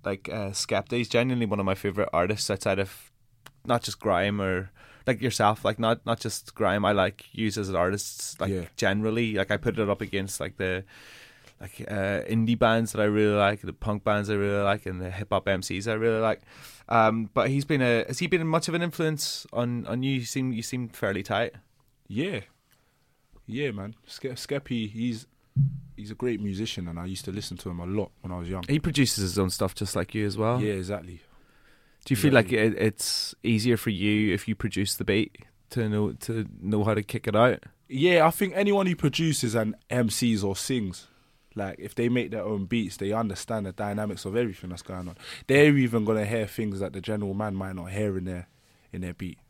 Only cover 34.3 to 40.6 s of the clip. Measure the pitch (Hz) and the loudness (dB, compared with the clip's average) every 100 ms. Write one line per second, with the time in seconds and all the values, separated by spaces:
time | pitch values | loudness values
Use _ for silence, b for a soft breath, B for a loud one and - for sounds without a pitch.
34.3 | 92 - 110 110 92 98 - 95 101 - | 2 -2 -2 -2 -2 -2 -2 2 2 0
35.3 | - - _ _ - 110 104 104 - - | -6 -20 _ _ -2 0 2 0 -2 -6
36.3 | 113 107 55 92 107 104 107 104 - - | -4 -4 -6 0 2 4 2 -2 -6 0
37.3 | 104 123 104 - _ _ 131 170 175 156 | 4 4 4 -6 _ _ 2 6 6 6
38.3 | - 202 180 202 202 196 170 147 143 165 | 4 -2 2 2 4 2 2 0 2 0
39.3 | 147 120 113 151 - _ 123 117 - 120 | 2 0 0 0 -4 _ 0 2 2 2
40.3 | 110 98 95 | 2 0 -2